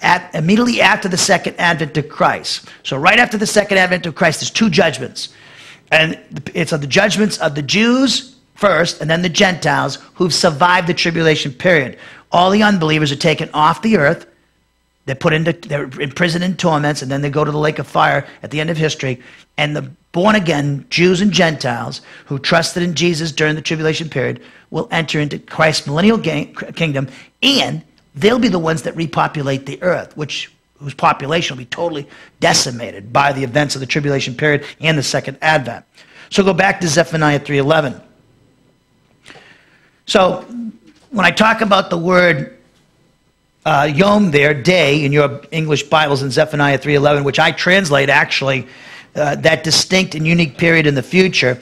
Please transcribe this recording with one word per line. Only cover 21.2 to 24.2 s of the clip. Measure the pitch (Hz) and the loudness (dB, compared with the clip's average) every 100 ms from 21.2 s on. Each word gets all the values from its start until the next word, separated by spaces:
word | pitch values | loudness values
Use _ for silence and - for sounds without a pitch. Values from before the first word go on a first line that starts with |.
and | 208 | 2
Gentiles | 165 165 147 127 120 123 139 - - - | 2 0 0 -6 -6 -8 -12 -18 -20 -10
who | 139 | -6
trusted | - 170 160 180 | 0 0 0 -2
in | 175 143 | -4 0
Jesus | 175 156 165 | 0 0 -4
during | 135 156 156 | -2 -2 -2
the | |
tribulation | - 160 156 156 147 | -4 -2 -2 -4 -6
period | 139 | -4